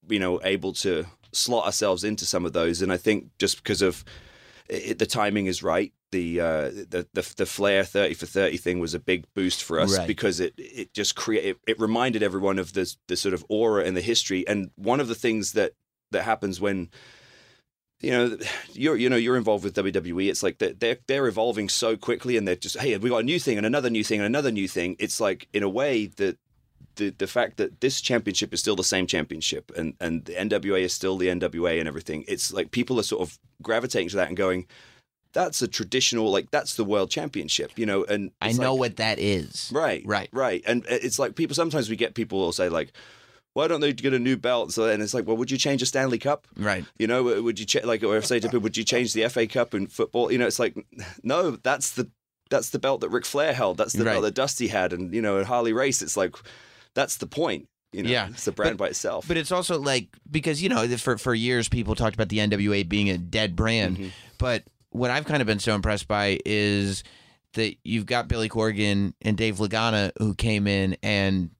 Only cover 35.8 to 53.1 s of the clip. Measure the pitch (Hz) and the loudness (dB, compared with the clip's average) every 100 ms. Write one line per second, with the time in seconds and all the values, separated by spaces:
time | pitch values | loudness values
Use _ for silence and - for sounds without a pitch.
35.8 | 98 131 - 120 110 98 101 147 - - | -2 0 2 2 2 2 2 -2 -2 -2
36.8 | 104 104 95 - 156 - 76 - - - | 2 2 2 -2 -4 -6 -2 -2 -2 -4
37.8 | 113 98 - 104 98 _ 104 117 127 131 | 0 0 0 -2 -4 _ -2 0 2 2
38.8 | 123 98 110 110 98 98 76 - - 127 | 0 0 0 2 2 0 -2 -8 -4 0
39.8 | 160 95 - 104 - 120 131 92 - 120 | 0 -2 -2 -2 -2 -2 0 0 2 0
40.8 | - 123 127 135 127 104 160 143 165 151 | 2 -2 -2 -2 -2 0 -2 0 0 0
41.8 | 113 110 113 - 110 95 87 87 90 82 | -2 0 -2 -2 -2 0 0 2 0 0
42.8 | 73 - - - - - _ - 160 165 | -4 -10 -20 -20 -20 -20 _ -2 0 2
43.8 | 147 131 139 131 123 127 120 123 104 87 | 0 0 2 2 2 2 2 0 0 2
44.8 | 113 107 107 127 104 113 120 135 143 139 | 2 2 0 -2 0 0 0 0 0 2
45.8 | 127 135 135 120 139 147 _ - 104 95 | 0 0 0 0 0 -2 _ -4 -2 -2
46.8 | 78 _ 110 123 123 104 117 104 107 135 | -4 _ 2 2 2 2 0 -2 0 0
47.8 | 117 113 107 107 107 123 110 120 107 117 | 2 0 2 2 2 0 2 0 0 -2
48.8 | 110 123 120 110 110 123 117 131 117 104 | 0 2 2 0 0 2 0 2 0 0
49.8 | 98 - 113 120 123 127 120 - 117 - | -4 -2 -2 2 2 2 2 2 -2 -2
50.8 | - - 90 - 113 151 180 117 - 135 | -16 -16 -16 -8 -2 2 0 0 -2 0
51.8 | 135 - 127 _ _ _ _ 131 117 147 | -2 -4 -6 _ _ _ _ 0 0 -2
52.8 | 131 135 87 | 0 0 2